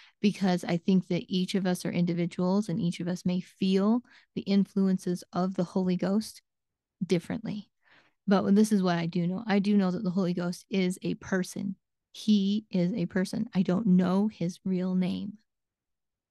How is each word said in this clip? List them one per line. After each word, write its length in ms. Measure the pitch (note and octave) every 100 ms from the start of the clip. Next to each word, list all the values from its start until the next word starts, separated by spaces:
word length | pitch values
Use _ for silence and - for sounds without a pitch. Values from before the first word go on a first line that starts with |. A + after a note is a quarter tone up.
| - -
because 420 | G#3 - F#3+ F3+
I 140 | - E3+
think 320 | - F#3+ -
that 160 | F3 -
each 260 | F#3 F#3 G3
of 100 | F#3
us 180 | F3+
are 60 | F#3+
individuals 760 | - F3 F3 F3 - F3+ G3 G#3+
and 120 | E3
each 200 | F3 -
of 80 | F3
us 160 | F3+
may 160 | F3+ F3+
feel 600 | - - F#3+ F#3+ G3+ B3 - - _ -
the 60 |
influences 800 | - G3 F#3+ G3 F#3+ F#3 F#3 F3+ -
of 220 | E3+ F#3
the 100 | F#3+
Holy 320 | F3 F#3+ F#3 F3+
Ghost 460 | F3+ G3+ G#3+ - _ _ _ _ _ -
differently. 640 | - F3 - F3+ - G#3 - _ _ _ _ _ -
But 260 | G3+ G3+
this 160 | G3 G#3+
is 120 | G#3
what 160 | F3+ E3+
I 80 | E3+
do 200 | F3 E3+
know. 160 | F#3+ A3+
I 120 | G3+
do 180 | G3 G3+
know 140 | F#3
that 140 | F3+
the 60 | F#3
Holy 220 | F3+ F3+
Ghost 320 | F3+ F3 F3 -
is 260 | G3 F3+ F#3
a 120 | E3+
person. 600 | G#3+ - F#3+ F#3 - G3 F#3+ _ _ _
He 540 | - - G#3 G3 G#3 -
is 220 | F#3 F3
a 140 | A#3 E3+
person. 420 | F#3+ F#3+ A3 A3
I 100 | F#3
don't 240 | G3 F3+ A3+
know 420 | F3+ F3+ F#3+ G#3+
his 320 | - E3+ F3
real 300 | F#3+ F#3 F#3
name, 440 | F#3 F#3 F#3 G3+ G#3+ _ _ _ _ _ _ _ _ _